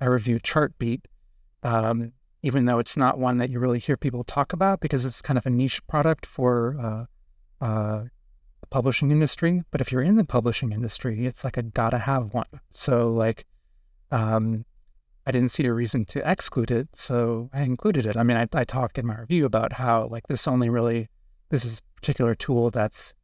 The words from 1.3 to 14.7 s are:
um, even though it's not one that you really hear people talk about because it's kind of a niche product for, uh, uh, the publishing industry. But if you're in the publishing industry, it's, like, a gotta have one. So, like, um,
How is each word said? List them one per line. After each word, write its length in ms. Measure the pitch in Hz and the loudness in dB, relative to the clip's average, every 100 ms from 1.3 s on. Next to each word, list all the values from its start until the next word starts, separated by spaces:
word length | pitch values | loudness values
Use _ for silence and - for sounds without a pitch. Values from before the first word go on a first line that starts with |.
| _ _ _ | _ _ _
um, 500 | 123 113 110 117 117 - _ _ | 0 2 2 0 -4 -10 _ _
even 220 | 143 135 | 0 2
though 160 | 123 120 | 4 2
it's 160 | 117 - | 0 0
not 240 | 131 135 | 2 2
one 180 | 127 123 | 0 0
that 100 | 123 | 0
you 100 | 123 | 0
really 180 | 127 120 | 0 0
hear 180 | - 139 | 0 -2
people 280 | 143 123 | -2 -4
talk 280 | - - 139 | -4 -2 -2
about 280 | 165 196 190 | 0 2 2
because 240 | 156 135 | 0 -2
it's 180 | 127 - | -2 -4
kind 160 | - 131 | -2 0
of 80 | 131 | 2
a 40 | |
niche 360 | 120 131 - - | 2 0 -2 -4
product 400 | 156 160 160 - | 2 2 0 -4
for, 500 | - 123 120 117 143 | 0 2 2 0 -2
uh, 840 | 113 110 120 _ _ _ _ - | -4 -6 -8 _ _ _ _ -6
uh, 400 | 113 110 107 107 120 - _ - - _ | -2 0 -2 -4 -6 -14 _ -20 -20 _
the 60 | - | -4
publishing 440 | 135 127 120 139 | 0 0 2 2
industry. 500 | 151 147 - 170 180 - | 4 2 0 0 0 -2
But 100 | 139 | -4
if 120 | 131 | -2
you're 100 | 127 | 0
in 140 | 147 220 | 4 4
the 80 | |
publishing 480 | 170 123 117 113 120 | 4 0 0 -2 -2
industry, 520 | 107 117 - 127 110 123 | -4 -4 -4 -4 -2 -4
it's, 180 | - | -4
like, 120 | 123 123 | -6 -6
a 60 | |
gotta 360 | 117 113 113 123 | -4 -2 0 0
have 360 | 131 135 110 | 0 -2 -2
one. 120 | 117 117 139 - | -4 -6 -10 -16
So, 380 | - - 120 117 | -8 0 2 4
like, 380 | 113 113 110 - _ _ _ _ _ - | 2 2 -2 -8 _ _ _ _ _ -4
um, 540 | 123 110 110 110 110 - | -2 2 2 0 -2 -8